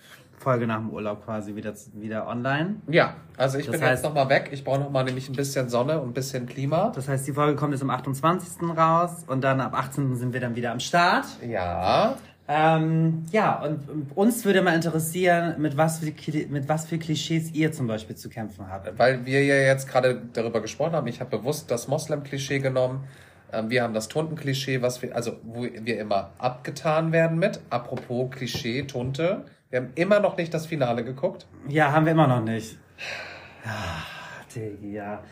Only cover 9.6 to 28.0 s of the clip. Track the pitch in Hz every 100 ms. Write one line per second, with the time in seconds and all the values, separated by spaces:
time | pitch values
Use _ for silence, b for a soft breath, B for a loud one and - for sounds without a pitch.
9.6 | 117 - 135 143 135 120 123 123 120 117
10.6 | 117 117 - 175 175 240 269 - 120 104
11.6 | 90 87 92 139 220 269 B B - 151
12.6 | 160 160 156 160 165 160 - 214 175 139
13.6 | 147 143 - 151 139 - 220 226 202 190
14.6 | 180 165 165 160 160 180 180 170 170 151
15.6 | 151 139 160 160 156 151 - 151 - 143
16.6 | 131 156 - 165 160 147 - 165 160 147
17.6 | 156 156 120 107 - 113 - 120 104 -
18.6 | 92 95 95 104 120 131 127 135 139 139
19.6 | 135 135 - 127 127 123 - - 117 113
20.6 | 110 - 160 160 131 - 123 107 117 -
21.6 | - 120 - 143 - 147 139 139 135 139
22.6 | 135 127 127 135 B B B B B 110
23.6 | 110 123 117 110 110 151 160 151 139 135
24.6 | - 131 123 - 117 120 110 104 113 117
25.6 | 123 - 113 107 107 98 - - 123 135
26.6 | - - 165 156 160 165 165 160 202 214
27.6 | - 147 - 123